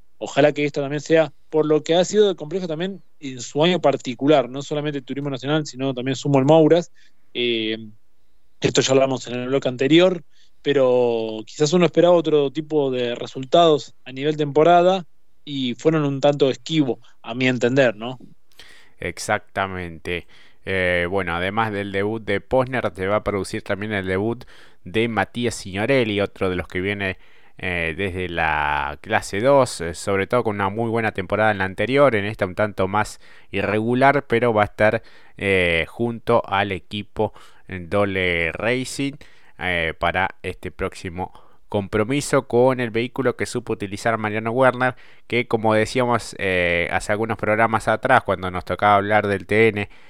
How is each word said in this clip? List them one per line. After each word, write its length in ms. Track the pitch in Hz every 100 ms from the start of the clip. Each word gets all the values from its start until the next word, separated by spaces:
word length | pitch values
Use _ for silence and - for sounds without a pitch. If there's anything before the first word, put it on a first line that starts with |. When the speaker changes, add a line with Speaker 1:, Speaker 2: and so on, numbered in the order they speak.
| - -
Speaker 1:
ojalá 340 | 104 135 147
que 120 | 143
esto 160 | 147 147
también 200 | 139 147
sea, 320 | - 160 147 - -
por 180 | 156 151
lo 160 | 151
que 140 | 151 170
ha 80 |
sido 320 | 175 208 202 170
complejo 320 | 151 185 180
también 340 | 156 190 185 - -
en 220 | 139 127
su 240 | 117 143
año 160 | 170 175
particular, 680 | 147 135 135 117 139 147 120
no 140 | 135
solamente 360 | 143 151 151 143
el 60 |
Turismo 260 | 123 135 143
Nacional, 360 | 131 139 156 151
sino 260 | 127 135
también 220 | 123 131
Sumo 240 | 131 143 139
el 60 |
Mouras. 480 | 135 160 151 165 - - - - -
Eh, 420 | 123 120 113 110 110 110 107 - - - - - -
esto 200 | - 143
ya 120 | 131
hablamos 340 | 135 135 123 117
en 80 |
el 140 | 123 127
bloque 200 | 139 131
anterior, 540 | 127 135 160 185 175 - - - -
pero 760 | 143 139 127 123 120 113 110 110 107
quizás 260 | - 151
uno 140 | 180 160
esperaba 280 | 165 170
otro 380 | 175 156 151 139
tipo 400 | 160 151 156 135
de 240 | 127 120 120
resultados 760 | 123 135 131 170 170 147 - -
a 80 | -
nivel 240 | 131 147 151
temporada 680 | 147 143 165 175 180 190 - - - -
y 300 | 151 139 127
fueron 300 | 113 156 160
un 160 | 143 139
tanto 300 | 143 143 135
esquivo, 500 | 120 - 160 131 113 - -
a 120 | 113
mi 140 | 120 127
entender, 480 | 123 120 135 123 104
¿no? 240 | 120 131 - - - - - - - -
Speaker 2:
Exactamente. 1300 | 90 - - 104 - 101 98 92 87 80 87 85 - - - -
Eh, 440 | 95 95 90 90 87
bueno, 240 | 98 90
además 380 | 85 92 110 110
del 180 | 101 101
debut 320 | 98 104 110
de 180 | 107 98
Posner, 520 | - 131 127 127 107
se 120 | 87 95
va 100 | 104
a 80 |
producir 380 | 101 101 92 107
también 300 | - 98 107
el 140 | 104 92
debut 380 | 95 110 120 - - - -
de 240 | 92 110 117
Matías 460 | 107 95 120 120
Signorelli, 680 | - 98 95 113 139 110 101
otro 300 | 98 - 95
de 60 | 90
los 120 | -
que 120 | 90
viene, 340 | 98 101 95 - - - - -
eh, 380 | 92 87 82 80
desde 320 | 98 90 90
la 680 | 85 80 76 73 73 69 73
clase 380 | 92 110 - 98
dos, 400 | 127 139 123 -
eh, 140 | 85
sobre 320 | 85 104 98 98
todo 180 | 123
con 120 | 113 101
una 120 | 98
muy 200 | 107 117
buena 220 | 113 110
temporada 380 | 101 92 101 107
en 80 | 101
la 60 |
anterior, 500 | 95 90 110 139 139
en 100 | 107
esta 220 | 101 110 95
un 80 |
tanto 340 | 90 104 - 95
más 320 | 104 104 - - - -
irregular, 760 | 98 101 107 113 127 135 139 -
pero 280 | 117 120
va 80 | 104
a 40 | 101
estar, 360 | - 107 110 - - - -
eh, 500 | 98 92 87 82 76
junto 540 | - 120 113 - 117 -
al 260 | 98 101
equipo 600 | 90 - 104 98 - 104 - - - -
Dole 840 | 92 82 101 101 95 90 85 82
Racing, 640 | 80 107 127 127 - 139 139 - - - -
eh, 340 | 90 87 82 -
para 380 | 85 90 95 -
este 280 | 92 - 87
próximo 640 | - 95 - 95 87 - - - - -
compromiso 800 | 104 95 107 107 143 - 139 -
con 320 | 120 127 127
el 100 | 120
vehículo 460 | 110 123 - 123 -
que 80 |
supo 300 | 101 120 113
utilizar 420 | 113 101 101 117 110
Mariano 360 | 107 107 113
Werner, 420 | 123 127 123 127 - - - -
que 200 | 120 120
como 280 | 113 110
decíamos, 600 | 107 110 127 123 113 - -
eh, 500 | 95 92 87 87 82
hace 220 | 92 -
algunos 240 | 104 113 107
programas 500 | 104 107 113 110 -
atrás, 360 | 110 127 123
cuando 260 | - 90 92
nos 140 | 90
tocaba 320 | - 90 104 101
hablar 300 | 101 107 101
del 200 | 95 82
T 220 | 107 113
N 220 | 104 101 -